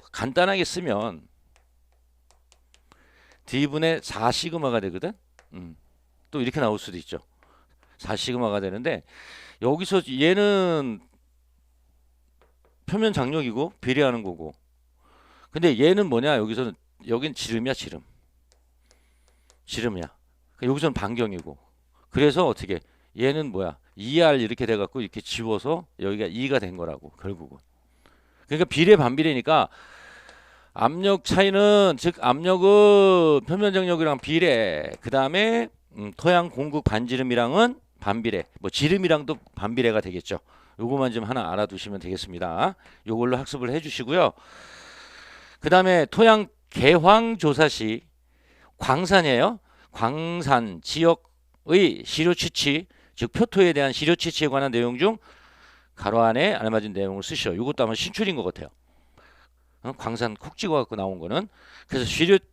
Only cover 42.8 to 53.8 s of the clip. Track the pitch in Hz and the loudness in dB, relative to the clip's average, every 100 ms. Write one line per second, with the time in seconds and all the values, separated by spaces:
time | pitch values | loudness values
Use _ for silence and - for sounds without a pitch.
42.8 | - _ 107 113 123 127 139 143 120 151 | -18 _ -8 -4 -2 -2 -6 -8 -6 -6
43.8 | 156 131 120 180 131 - - - - - | -8 -10 -2 2 2 0 -14 -20 -20 -20
44.8 | - - - - - - - - 151 185 | -20 -20 -20 -20 -20 -20 -20 -8 4 4
45.8 | 185 180 139 - 226 214 190 _ _ - | 6 4 2 4 6 6 2 _ _ 2
46.8 | 131 175 170 220 226 220 156 135 156 - | 6 6 8 6 4 0 0 4 2 2
47.8 | 110 110 - _ _ _ _ _ _ _ | -4 -4 -8 _ _ _ _ _ _ _
48.8 | - 139 180 196 156 123 180 226 _ _ | -2 0 4 4 4 4 2 -2 _ _
49.8 | _ - 113 151 165 175 139 127 110 85 | _ -4 -4 -2 -6 -6 0 0 0 -10
50.8 | - 156 165 165 _ _ _ _ - 180 | -8 2 2 2 _ _ _ _ 0 4
51.8 | 170 - - - 165 175 165 - 147 147 | 4 0 -8 -2 0 0 -4 -2 -2 -2
52.8 | 190 _ _ - 120 - 233 196 175 143 | -4 _ _ -8 -6 -2 0 4 4 4